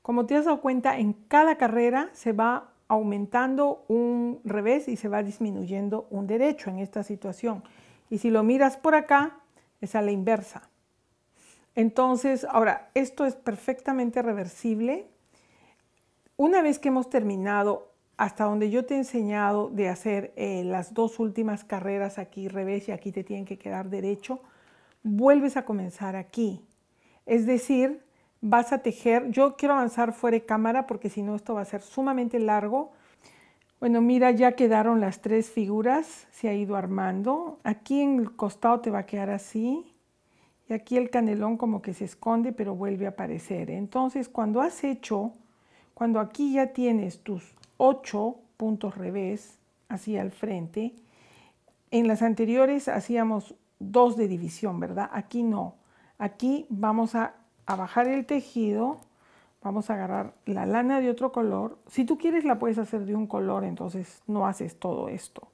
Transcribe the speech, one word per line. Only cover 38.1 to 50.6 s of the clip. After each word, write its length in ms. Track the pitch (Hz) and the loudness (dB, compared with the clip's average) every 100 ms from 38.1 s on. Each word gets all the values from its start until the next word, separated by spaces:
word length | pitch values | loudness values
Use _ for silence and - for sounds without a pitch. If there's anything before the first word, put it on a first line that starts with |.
| 269 | 2
el 160 | 220 - | 0 -4
costado 420 | 208 - 233 240 | -6 0 2 2
te 140 | 240 | 0
va 80 | 202 | -4
a 60 | 190 | -4
quedar 240 | 202 196 | -6 -4
así. 600 | 202 196 220 233 294 339 _ _ _ _ _ _ _ _ | -6 -6 -4 -2 -4 -8 _ _ _ _ _ _ _ _
Y 40 | |
aquí 240 | 226 220 247 | -8 0 0
el 140 | 247 | 2
canelón 460 | 247 226 208 214 233 | 0 0 0 -2 -2
como 260 | 240 208 | -2 -2
que 120 | 196 | -6
se 100 | 180 | -8
esconde, 480 | 196 - 226 233 233 | -10 -6 0 0 0
pero 240 | 240 202 185 | -4 -6 -4
vuelve 300 | 202 196 196 | -4 -4 -6
a 40 | |
aparecer. 600 | 196 190 165 - 180 165 | -6 -8 -8 -6 -8 -6
Entonces, 580 | 175 202 254 262 277 247 | -8 -4 -2 -2 -2 -6
cuando 320 | - 214 220 | -2 0 0
has 240 | 311 - | 0 -2
hecho, 480 | 277 262 - 208 208 - _ _ _ _ _ | -4 -4 -4 -4 -4 -10 _ _ _ _ _
cuando 260 | - 233 220 | -4 0 0
aquí 320 | 214 - 285 | -2 -2 0
ya 200 | 269 262 | 2 0
tienes 520 | 262 247 226 190 - | 0 2 2 0 -8
tus 320 | - 185 - _ - _ | -8 -8 -10 _ -20 _
ocho 600 | 262 269 - 208 220 247 _ _ | 4 4 -4 -4 -4 -6 _ _
puntos 400 | 220 214 202 190 | -4 -2 -4 -6
revés, 640 | 180 196 190 208 - _ _ _ _ | -6 -4 -4 -6 -10 _ _ _ _
así 280 | 190 - 208 | -10 -4 -4
al 140 | 190 | -4
frente, 640 | - 214 190 | -6 -6 -6